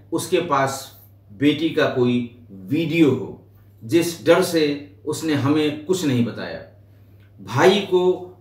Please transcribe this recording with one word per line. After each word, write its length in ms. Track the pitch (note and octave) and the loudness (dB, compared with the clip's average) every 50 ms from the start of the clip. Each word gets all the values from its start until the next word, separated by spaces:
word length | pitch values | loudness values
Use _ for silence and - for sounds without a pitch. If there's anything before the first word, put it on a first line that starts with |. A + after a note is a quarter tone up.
| - - | -12 -8
उसके 280 | E3 D#3 - - F#3 E3+ | -6 -6 -4 -2 -2 -2
पास 640 | D#3+ - C#3+ C3+ C3+ B2 A#2+ - - - - - - - - - _ - | 0 0 0 0 0 -2 -4 -6 -12 -16 -20 -20 -20 -20 -20 -20 _ -16
बेटी 380 | - - C#3 D3 D3+ D3 E3 D#3+ | -6 0 0 0 0 0 -2 -2
का 160 | - D#3 C3+ | 0 0 0
कोई 600 | A#2+ - B2+ B2 B2 B2 A#2+ A#2+ - - - - - | 0 2 0 0 2 0 -2 -2 -6 -12 -18 -20 -20
वीडियो 600 | G2 F#2+ F#2 F#2 C3 D#3+ E3+ D3 D#3+ E3+ D#3+ C3+ | -20 -14 -8 -4 -2 -2 -2 0 2 4 4 4
हो, 360 | - G2 F#2+ - - - - - - - - - - - - | 2 0 -4 -10 -14 -16 -20 -20 -20 -20 -20 -20 -20 -16 -4
जिस 420 | A2+ E3 E3+ E3+ E3+ - - - | 0 0 2 2 0 -4 -2 2
डर 160 | D#3 E3+ F3+ | 4 4 4
से 520 | F3+ - E3+ D#3+ D3+ C#3+ C#3+ C#3+ - - - - - | 4 0 0 0 0 0 -2 -4 -8 -16 -20 -12 -8
उसने 280 | D3+ D3+ D3+ D#3+ D#3+ D3 | -8 -8 -4 -2 -2 -2
हमें 500 | B2+ A#2 C#3 D3+ D#3 D3+ D3+ - - - | 0 2 2 2 2 0 -2 -2 -4 -4
कुछ 200 | - F#3 F#3 E3 | -4 -2 0 0
नहीं 200 | C#3+ B2 A#2+ A#2 | 0 0 0 0
बताया। 380 | G#2 G#2 - F#2 F2 E2 - - - - - - - - - - - - - - - - - | -2 -4 -8 -10 -10 -10 -12 -14 -16 -20 -20 -20 -20 -20 -20 -20 -20 -20 -20 -20 -20 -20 -20
भाई 380 | F#2+ - - C3+ E3 F#3+ G3+ G3+ | -14 -6 0 4 6 6 6 4
को 560 | F#3+ - F3+ F3+ F3+ F3+ F3+ - - - - - | 2 0 0 2 2 2 0 0 -4 -14 -18 -20